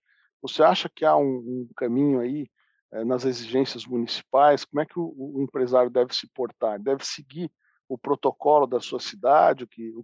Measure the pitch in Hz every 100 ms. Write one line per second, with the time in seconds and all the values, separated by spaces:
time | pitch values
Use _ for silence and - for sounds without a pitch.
0 | _ _ _ _ 135 - 160 185 180 -
1 | 156 151 139 127 117 127 123 - 123 123
2 | 143 131 120 147 135 _ _ _ _ 110
3 | 113 127 131 120 113 127 131 120 113 123
4 | 117 - - 131 147 143 - 143 151 -
5 | 170 143 135 139 135 143 123 127 123 123
6 | 123 - 117 - 120 - 113 104 110 135
7 | - - 139 143 170 - _ _ - 131
8 | - 143 139 - 143 151 135 123 - 127
9 | - 107 120 147 175 143 120 - 113 113